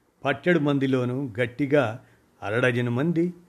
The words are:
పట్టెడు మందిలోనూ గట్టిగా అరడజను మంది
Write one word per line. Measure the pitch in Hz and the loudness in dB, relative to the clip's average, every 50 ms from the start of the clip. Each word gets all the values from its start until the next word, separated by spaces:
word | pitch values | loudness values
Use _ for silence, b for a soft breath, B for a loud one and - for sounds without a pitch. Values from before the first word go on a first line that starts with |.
| _ _ _ _ - | _ _ _ _ -4
పట్టెడు | 135 143 - - 180 180 160 | -4 -4 -2 0 2 2 2
మందిలోనూ | 143 147 143 139 135 135 131 131 123 123 123 131 143 127 | 2 2 2 2 2 2 0 0 0 -2 -4 -4 -6 -6
గట్టిగా | 101 123 123 117 117 - 147 131 156 147 127 107 110 113 b b b b b b _ - | -4 -4 -4 -2 -2 -4 -2 2 2 2 2 2 -2 -8 b b b b b b _ -12
అరడజను | 101 101 107 120 127 127 120 120 123 123 | -6 -4 -2 0 2 2 2 0 0 -2
మంది | 120 123 147 170 165 160 170 180 175 - - | 0 0 0 0 0 0 -2 -2 -4 -10 -18